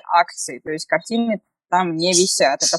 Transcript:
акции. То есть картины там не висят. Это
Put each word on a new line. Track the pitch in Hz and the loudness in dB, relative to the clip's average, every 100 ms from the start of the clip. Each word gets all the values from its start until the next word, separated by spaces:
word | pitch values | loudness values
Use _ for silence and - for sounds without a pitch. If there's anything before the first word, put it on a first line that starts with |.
| - | 0
акции. | 170 175 - - 123 | 2 2 -2 -12 -10
То | 160 | -8
есть | 156 - | -8 -4
картины | 160 - 226 233 208 _ _ - | -4 -2 -2 -2 -4 _ _ -2
там | 180 180 160 | 0 0 0
не | 175 | 2
висят. | 175 190 - 143 143 | 4 2 2 0 2
Это | - | -2